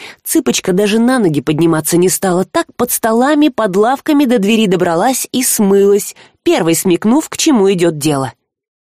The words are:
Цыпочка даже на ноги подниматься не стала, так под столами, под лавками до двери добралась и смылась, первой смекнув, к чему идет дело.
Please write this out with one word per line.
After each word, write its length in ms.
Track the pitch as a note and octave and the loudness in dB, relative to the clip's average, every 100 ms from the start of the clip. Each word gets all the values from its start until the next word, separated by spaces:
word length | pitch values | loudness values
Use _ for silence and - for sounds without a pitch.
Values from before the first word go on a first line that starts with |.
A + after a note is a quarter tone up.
| - - | -20 -18
Цыпочка 480 | - E4+ C4 - - | -4 -2 -2 -2 -2
даже 260 | F3+ G#3 A3 | 0 0 0
на 200 | A#3+ B3+ | 0 0
ноги 220 | G3 C#3+ | 0 -2
подниматься 580 | C#3+ D3+ E3+ D#3+ D#3 E3+ | -2 0 0 0 0 0
не 100 | F#3 | 2
стала, 380 | - G3 F3 - | 0 -2 -2 -2
так 220 | E4 E4 | -4 -6
под 160 | - A#3+ | -6 -6
столами, 580 | - A3 A#3 C4 D4+ D4+ | -4 -2 0 0 2 0
под 280 | B3 A3 F#3 | 0 -2 0
лавками 480 | A3 C4+ - C#4+ | 0 0 -2 0
до 140 | C#4 G3 | 2 2
двери 280 | G3 A3+ A3 | 2 2 2
добралась 600 | F#3 F3 E3 A3+ C4 - | 0 0 0 0 -2 -4
и 100 | B3 | -4
смылась, 720 | B3+ - G3 G3 G3 G3+ - - - _ | -4 0 2 2 4 2 -2 -14 -20 _
первой 320 | - D#4 E3 | -2 0 0
смекнув, 540 | E3 F#3+ E3+ G#3+ C4+ - | 0 0 0 2 0 -2
к 80 | - | -2
чему 340 | D#4+ B3 G3 | 0 2 2
идет 260 | F#3+ G3 D#3 | 2 0 0
дело. 340 | D3+ C#3 B2+ - _ _ _ _ _ | -2 -2 -4 -10 _ _ _ _ _